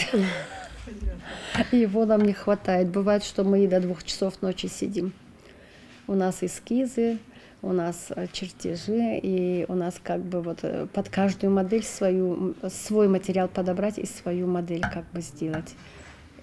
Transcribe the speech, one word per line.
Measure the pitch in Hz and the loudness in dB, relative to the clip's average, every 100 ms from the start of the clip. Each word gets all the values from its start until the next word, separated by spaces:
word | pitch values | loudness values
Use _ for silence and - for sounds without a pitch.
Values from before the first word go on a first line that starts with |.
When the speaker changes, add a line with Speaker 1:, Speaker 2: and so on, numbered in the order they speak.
| - | 0
Speaker 1:
<laughs> | 214 190 165 151 - - - - 214 - 185 - - - - - | 2 2 -2 -8 -12 -14 -16 -14 -6 -6 -6 -10 -14 -6 -2 4
Speaker 2:
Его | 247 220 208 220 | 4 4 4 4
нам | 214 | 6
не | 208 | 6
хватает. | 196 - 202 - 180 180 | 2 2 0 4 4 4
Бывает, | 190 202 208 | 2 4 2
что | 208 - 196 | 0 0 4
мы | 196 196 | 6 6
и | |
до | 180 | 4
двух | 180 180 | 2 -4
часов | - - 190 - | -6 -2 -2 -2
ночи | 185 185 185 | -4 -4 -6
сидим. | - 196 196 180 - - - - - - - - - - | -6 -4 -2 -4 -6 -18 -20 -20 -20 -20 -20 -20 -18 -2
У | 196 | 0
нас | 185 185 | 2 0
эскизы, | 180 - - 240 262 240 233 226 - - - - | -4 -6 -2 0 0 0 0 0 -6 -20 -20 -10
у | 196 | -2
нас, | 180 170 170 - - | 0 0 -4 -8 -8
э, | 180 | -6
чертежи, | - 185 - 180 170 202 220 233 220 | -6 -10 -8 -6 -6 -2 0 2 0
и | 190 185 180 180 - | 0 0 2 0 0
у | 180 | -2
нас | 175 - | -2 -4
как | - 175 | -6 -4
бы | 180 180 | -2 -4
вот, | 170 165 - | -4 -4 -4
э, | - - | -4 -4
под | - 196 | -4 -2
каждую | - 196 190 196 | 2 2 2 2
модель | 196 185 220 214 | 4 4 0 -2
свою, | - 196 185 185 175 | 0 2 2 2 0
м, | 185 - 185 | -2 -4 -8
свой | - - 214 202 | -8 -2 4 6
материал | 190 190 190 185 | 4 2 0 0
подобрать | - 185 185 202 208 | 0 -2 0 -2 -2
и | 196 | -8
свою | - - 180 180 | -8 -4 -2 0
модель | 180 175 170 | 0 -2 -4
как | 185 - 165 | -4 -6 -8
бы | 175 | -10
сделать. | 160 - 160 156 160 - - - - - - - | -10 -6 -4 -4 -6 -14 -20 -20 -20 -20 -20 -20